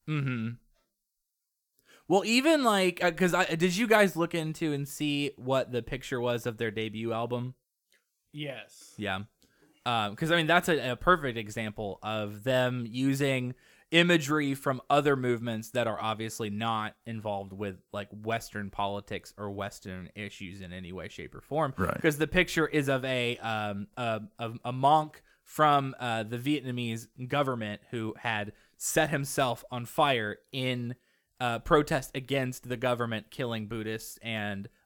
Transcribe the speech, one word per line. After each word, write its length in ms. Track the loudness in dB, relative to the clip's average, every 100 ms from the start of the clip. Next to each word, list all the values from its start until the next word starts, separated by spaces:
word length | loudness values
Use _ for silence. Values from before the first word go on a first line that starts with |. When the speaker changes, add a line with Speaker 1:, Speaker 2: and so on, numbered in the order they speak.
| -6
Speaker 1:
Mm-hmm. 420 | -4 -2 -4 -6 -8 _ _ _ _ _ _ _ _ _ _ _ _ _ -20 2
Well, 160 | 2 6
even, 380 | 4 6 6
like, 380 | 6 4 4 4
uh, 100 | 0
'cause 200 | 4 4
I, 220 | 4 2
did 200 | 2 2
you 120 | 2 4
guys 280 | 6 6
look 200 | 4 0
into 400 | 0 -4 -2 -2
and 120 | -2 -4
see 440 | -2 0 2 0 -4
what 360 | 0 0 2
the 100 | -2
picture 380 | -4 -8 -4 -2
was 240 | 0 0
of 140 | -2 -4
their 120 | -4
debut 440 | -2 -4 -4 -4
album? 400 | -2 -2 -4 -6 -10 _ _ _ _ _ _ _
Speaker 2:
Yes. 600 | -10 -10 -10 -14 -20 -20 -8
Speaker 1:
Yeah. 220 | -4 -4 -6 _ _ _ _ _ -2
Um, 300 | 0 -2 -2
'cause, 140 | 0
I 60 | 2
mean, 100 | 4
that's 220 | 4 4
a, 220 | 0 0
a 60 | 0
perfect 420 | 4 4 2 -4
example 600 | -6 -6 -6 -4 -6 -6
of 420 | -4 -2 -4 -4
them 400 | 2 4 4 0 -4
using 680 | 0 2 2 2 2 -2 -6 _ _ _
imagery 640 | 4 8 6 4 2 2
from 260 | 0 0 -2 2
other 280 | 4 4 4
movements 520 | 2 0 0 -4 -4
that 140 | -2 0
are 140 | 0
obviously 480 | -2 -4 -6 -6 -6
not 460 | -2 -2 -2 -4 -8
involved 480 | -10 -8 -4 -4 -6
with, 240 | -8 -8 -8 _
like, 160 | -10 -10
Western 600 | -8 -4 -4 -4 -8 -8
politics 640 | -4 -4 -4 -6 -10 -10 -10
or 140 | -8
Western 580 | -6 -8 -10 -12 -12 -12
issues 480 | -12 -12 -10 -14 -12
in 100 | -12
any 200 | -12 -10
way, 160 | -10 -12
shape, 260 | -12 -14
or 80 | -14
form. 320 | -6 -2 -2 0
Speaker 3:
Right. 240 | 0 2
Speaker 1:
'Cause 160 | 2 2
the 100 | 2
picture 400 | 2 2 2 2
is 220 | 2 2
of 160 | 0
a, 320 | 0 0 0 -2
um, 500 | -4 -2 -2 -6 -8 -6
a, 240 | -4 -4 -6 -8
a, 140 | -8 -6
a 80 | -6
monk 500 | 2 6 6 4 -6 _ _
from, 500 | _ 4 6 6 2 -4
uh, 220 | -2 -2
the 160 | -2 -4
Vietnamese 680 | 0 0 -2 -4 -4 -4 -8 -12 -4
government 540 | 0 0 -2 -4 -8 -8
who 240 | -6 -6 -4
had 360 | -4 -2 -4 -10 _ _
set 320 | 0 2 2
himself 520 | 0 -2 0 0 -2 -6
on 140 | -10
fire 540 | -6 2 2 2 -2 -6 _
in, 420 | -4 -2 -2 -4 -10 _ _ _ _
uh, 200 | -4 -2
protest 540 | 4 4 4 0 -2
against 520 | -8 -4 -2 -2 -6 -8
the 80 | -2
government 520 | 0 0 -2 -4 -6
killing 360 | -6 -4 -4 -6
Buddhists 500 | -6 -4 -6 -10 -12
and 480 | -6 -4 -4 -6 -10 -16